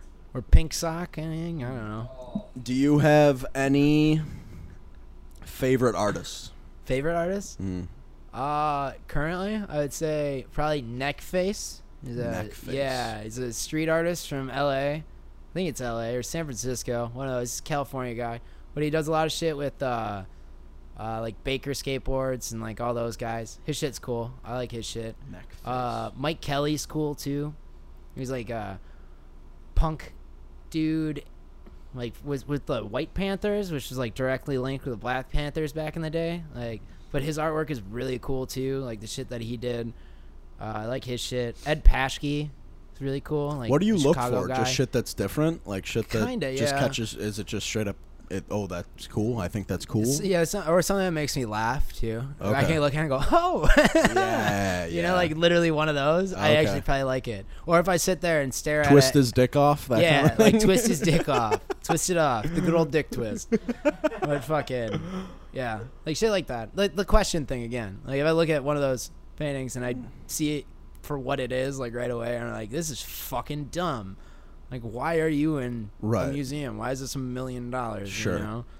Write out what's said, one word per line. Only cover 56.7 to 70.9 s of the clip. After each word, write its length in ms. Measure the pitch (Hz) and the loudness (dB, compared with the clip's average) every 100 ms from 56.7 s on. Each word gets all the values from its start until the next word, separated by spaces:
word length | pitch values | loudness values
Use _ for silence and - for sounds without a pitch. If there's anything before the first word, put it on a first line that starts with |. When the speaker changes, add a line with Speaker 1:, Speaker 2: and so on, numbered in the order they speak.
| 98 | 2
Speaker 1:
probably 220 | 101 139 | 2 2
like 240 | 135 131 127 | 2 0 -2
it. 180 | 104 - - - | -6 -8 -8 4
Or 120 | 170 | 4
if 80 | 175 | 6
I 80 | 175 | 4
sit 240 | - 175 | 4 2
there 200 | 175 160 | 4 2
and 100 | 135 | 2
stare 280 | - - 151 | -2 0 4
at 80 | 147 | 8
Speaker 2:
Twist 200 | 143 131 | 10 10
Speaker 1:
it. 60 | 143 | 8
Speaker 2:
his 120 | 127 | 6
dick 220 | 110 127 147 | 6 4 6
off? 320 | 143 143 - | 6 4 2
That 120 | 120 | 4
Speaker 1:
Yeah, 200 | 165 147 | 6 8
Speaker 2:
kind 100 | 147 | 6
of 80 | - | 8
Speaker 1:
like, 120 | 214 | 8
Speaker 2:
thing? 80 | 226 | 8
Speaker 1:
twist 260 | 214 190 - | 6 6 4
his 120 | 160 | 2
dick 280 | 147 165 - | 4 4 4
Speaker 2:
<laughs> 0 | |
Speaker 1:
off. 300 | 131 110 - - - | 2 4 0 -2 -8
Twist 260 | - - - | -2 0 2
it 80 | 175 | 4
off. 260 | 151 117 107 | 4 2 0
The 100 | 175 | 0
good 120 | 180 | 4
old 160 | 165 160 | 4 4
dick 200 | 151 139 | 2 0
twist. 420 | 127 113 139 - 226 | -2 -4 -4 0 -2
Speaker 2:
<laughs> 40 | - 240 285 - - - | 0 -2 0 0 -2 -2
Speaker 1:
But 220 | 359 143 | 0 0
fucking, 560 | 120 156 - 127 113 101 160 185 190 - - | 0 -2 0 -2 -2 -4 -4 -8 -8 -12 -12
yeah. 280 | - 127 107 110 - | -6 -4 -4 -8 -10
Like, 120 | - 156 | -6 0
shit 140 | 220 | 2
like 160 | 196 147 | 2 -2
that. 220 | 123 110 175 | -6 -6 0
Like, 200 | 202 165 | 0 0
the 100 | 196 | 6
question 400 | 214 196 175 135 | 6 6 0 -2
thing 160 | 131 | -4
again. 380 | 117 123 107 107 123 | -4 -6 -6 -8 -4
Like, 140 | 139 | 0
if 60 | 151 | 2
I 60 | |
look 180 | 165 165 | 4 4
at 140 | 151 | 2
one 120 | 135 147 | 0 0
of 60 | |
those 300 | 139 127 - - - - | 0 0 -4 -14 -16 -8
paintings 400 | 151 139 131 123 | -6 -4 -6 -6
and 100 | 123 | -4
I 100 | 127 120 - - | -4 -8 -14 -8
see 320 | - 151 147 | -2 -2 -2
it 60 | - - - | -6 -16 -18